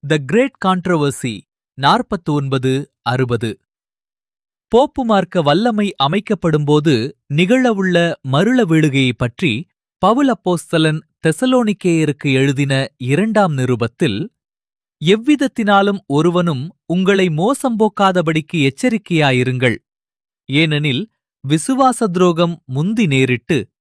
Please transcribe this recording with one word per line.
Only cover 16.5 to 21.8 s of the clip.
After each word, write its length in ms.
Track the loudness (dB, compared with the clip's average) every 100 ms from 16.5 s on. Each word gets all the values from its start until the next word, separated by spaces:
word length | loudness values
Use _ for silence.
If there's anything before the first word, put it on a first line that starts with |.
| -2 -8 -14 _
உங்களை 440 | -2 0 2 0
மோசம் 500 | 0 -2 0 -2 0
போக்காதபடிக்கு 800 | -2 2 0 2 0 -2 -2 0
எச்சரிக்கையாயிருங்கள். 1160 | 0 0 -2 -2 -2 0 2 2 0 0 0 -2 _ _ _ _ _ _ _
ஏனெனில் 680 | -2 0 0 -2 -4 -6 _ _ _ -4
விசுவாச 600 | -4 -2 0